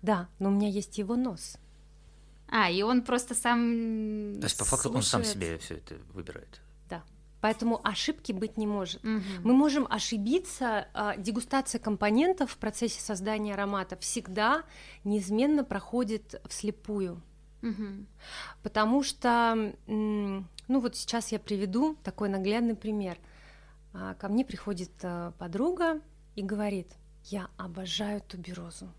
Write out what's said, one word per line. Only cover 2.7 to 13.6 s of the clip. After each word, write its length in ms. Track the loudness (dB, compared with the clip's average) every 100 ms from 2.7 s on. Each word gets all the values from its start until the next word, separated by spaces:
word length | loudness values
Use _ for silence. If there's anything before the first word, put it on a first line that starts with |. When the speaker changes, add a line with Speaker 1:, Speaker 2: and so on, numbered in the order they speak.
Speaker 2:
и 120 | 4
он 200 | 4 4
просто 320 | 4 0 0
сам 1000 | 0 2 4 4 0 0 -2 -2 -4 -6 -4
Speaker 3:
То 40 | -2
есть, 120 | 0
по 60 |
факту, 240 | 2 2 2
он 120 | 0
сам 200 | 2 2
Speaker 2:
слушает. 20 | 0
Speaker 3:
себе 320 | -2 -2 -4
всё 160 | -8 -12
это 180 | -12 -16 -14
выбирает? 460 | -12 -12 -12 -16 -20 -20 -20 -12
Speaker 1:
Да. 140 | -12 -12 -20 -20 -2
Поэтому 380 | 0 2 0 0 0
ошибки 460 | -2 -2 -4 -4
быть 240 | -4 -4 -2
не 80 | -2
может. 360 | 0 -2 -6
Speaker 2:
Мгм. 180 | -2 -2 -2 0
Speaker 1:
Мы 80 | 6
можем 320 | 8 8 4 2
ошибиться, 960 | 0 -2 -2 2 0 0 -4 0 0 -2
а, 220 | -4 -2 -2
дегустация 600 | -2 -2 0 0 0 -2
компонентов 720 | -2 0 4 6 4 4 0
в 40 | -2
процессе 440 | -6 -2 -2 -2
создания 540 | -6 -4 -2 -2 -2
аромата 420 | -2